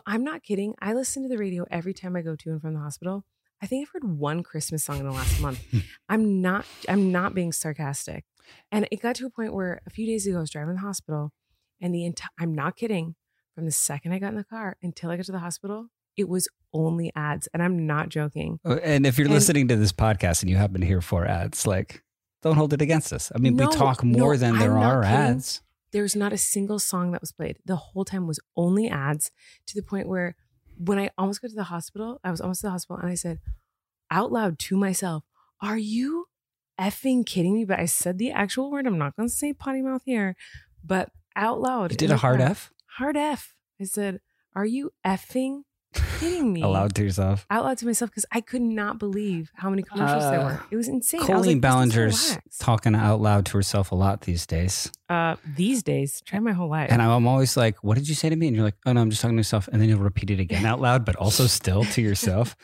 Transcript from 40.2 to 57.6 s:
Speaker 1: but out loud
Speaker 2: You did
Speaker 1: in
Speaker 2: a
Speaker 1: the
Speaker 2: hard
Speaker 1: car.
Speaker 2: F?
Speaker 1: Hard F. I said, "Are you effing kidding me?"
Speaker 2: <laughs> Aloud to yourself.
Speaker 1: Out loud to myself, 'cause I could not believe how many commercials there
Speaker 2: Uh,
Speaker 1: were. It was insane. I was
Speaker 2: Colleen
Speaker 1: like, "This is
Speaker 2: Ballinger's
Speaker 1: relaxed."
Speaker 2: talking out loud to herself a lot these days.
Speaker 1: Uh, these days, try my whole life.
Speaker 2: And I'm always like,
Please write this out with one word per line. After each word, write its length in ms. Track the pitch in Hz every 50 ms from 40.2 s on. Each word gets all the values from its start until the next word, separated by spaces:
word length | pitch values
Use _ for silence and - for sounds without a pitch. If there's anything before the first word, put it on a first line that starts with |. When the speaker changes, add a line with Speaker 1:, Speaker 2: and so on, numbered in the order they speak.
| 202 190 185 _ - - - - _ _ _ _ -
Speaker 1:
but 260 | 156 190 185 - - _ - _ _ -
out 260 | - 208 226 - -
loud 300 | 254 254 254 233 185 165
Speaker 2:
You 60 | 127
did 80 | 123 156
Speaker 1:
in 40 | 151
Speaker 2:
a 20 | 147
Speaker 1:
the 40 | 127
Speaker 2:
hard 200 | - 127 131 127
Speaker 1:
car. 100 | 127 147
Speaker 2:
F? 220 | 208 - - - _ _ _ _ - -
Speaker 1:
Hard 180 | 254 294 294
F. 400 | 294 294 302 277 - - - _ _ _ _ _ -
I 40 | 196
said, 360 | 190 - 208 202 196 185 196 _ _ _ _ _ _ -
"Are 120 | 190 202
you 260 | 220 240 269 285 - _ _ -
effing 560 | 185 190 190 - - - 254 262 269 277 285 277 _ _ _ _ _ - - - - - -
kidding 340 | 302 339 359 349 285 220
me?" 80 | 180 165
Speaker 2:
<laughs> 0 |
Aloud 320 | 151 98 95 95 98 107 92
to 60 | 107 104
yourself. 420 | 101 90 101 95 95 101 101 - -
Speaker 1:
Out 140 | 202 226 -
loud 140 | 269 262 -
to 80 | 233
myself, 240 | 240 220 - 240 208
'cause 140 | - 214 - -
I 80 | - 240
could 220 | 233 - 247 254
not 360 | 240 226 220 214 208 208 220 220
believe 520 | 208 202 190 208 214 202 180 165 160 - _
how 160 | - 180 196
many 120 | 196 196
commercials 420 | 190 - 208 202 147 143 147 151 147
there 160 | 139 135 135
Speaker 2:
Uh, 40 | 139
Speaker 1:
were. 180 | 131 127 - - -
It 60 | 214
was 120 | 226 226 262
insane. 320 | 277 247 - - - 339
I 20 |
was 60 | 311 -
Speaker 2:
Colleen 320 | 190 185 190 185 160 127
Speaker 1:
like, 20 |
"This 80 | 131 131
is 40 | 127
Speaker 2:
Ballinger's 540 | 127 127 123 110 117 110 107 110 - - 311
Speaker 1:
relaxed." 300 | 196 - _ - - -
Speaker 2:
talking 340 | - 127 113 107 - 113 107
out 260 | 110 107 104 110 107
loud 260 | 107 104 104 104 92
to 100 | - -
herself 340 | 101 95 - - 101 95 -
a 20 | 92
lot 280 | 90 95 98 101 -
these 220 | - 92 85 82 -
days. 440 | - 82 82 90 95 - - - - - _ _ -
Speaker 1:
Uh, 280 | 175 170 165 165 160 - - 156 139
these 260 | 147 180 233 269 233
days, 380 | - 151 143 135 139 143 - -
try 200 | - - 190 202
my 120 | 226 226
whole 160 | 196 175 175 156
life. 220 | 151 160 139 -
Speaker 2:
And 100 | 117 117
I'm 260 | 113 117 117 120 117
always 300 | 123 131 131 131 123 -
like, 260 | 131